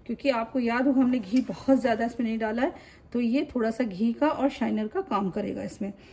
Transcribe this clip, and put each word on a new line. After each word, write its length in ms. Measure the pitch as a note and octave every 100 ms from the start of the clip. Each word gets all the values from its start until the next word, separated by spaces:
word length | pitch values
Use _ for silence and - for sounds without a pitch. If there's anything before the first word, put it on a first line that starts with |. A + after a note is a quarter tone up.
| -
क्योंकि 240 | A3+ C#4
आपको 280 | A#3+ A3+ C4+
याद 260 | A#3 A#3+ C4
होगा 140 | C4
हमने 180 | B3 B3
घी 220 | F#3 B3
बहुत 360 | - G3 - C4+
ज़्यादा 260 | B3 A3
इसमें 220 | A#3 - A#3
नहीं 120 | A3
डाला 240 | G#3+ A3+
है, 120 | C#4+ - - - -
तो 80 | A#3+
ये 260 | A#3+ B3+ D4
थोड़ा 240 | B3+ A3+
सा 140 | A3+
घी 280 | B3 F3+ A3+
का 160 | A3+ D4
और 200 | D4+ C4+
शाइनर 360 | - A3 G#3+ G#3+
का 120 | F#4
काम 280 | F#4+ G3+ G3
करेगा 320 | F#3+ G3+ G3
इसमें, 300 | G3 - G3 - -